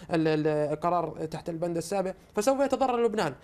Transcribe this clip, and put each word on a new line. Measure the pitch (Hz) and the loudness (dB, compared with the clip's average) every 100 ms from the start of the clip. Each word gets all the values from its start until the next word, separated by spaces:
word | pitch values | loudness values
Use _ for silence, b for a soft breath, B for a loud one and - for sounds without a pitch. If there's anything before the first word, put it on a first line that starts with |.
| B | B
ال-، | 170 156 | 0 2
ال-، | 156 151 | 2 2
القرار | 151 147 151 175 175 160 156 160 | 2 0 0 0 0 -2 -6 -8
تحت | 160 - | -8 -8
البند | 160 175 165 | -6 -4 -4
السابع، | - 196 185 - b 208 | -2 -2 -2 -6 b -2
فسوف | 226 269 | 2 2
يتضرر | 269 240 254 240 233 | 2 2 2 2 2
لبنان. | 214 160 131 | 2 -2 -4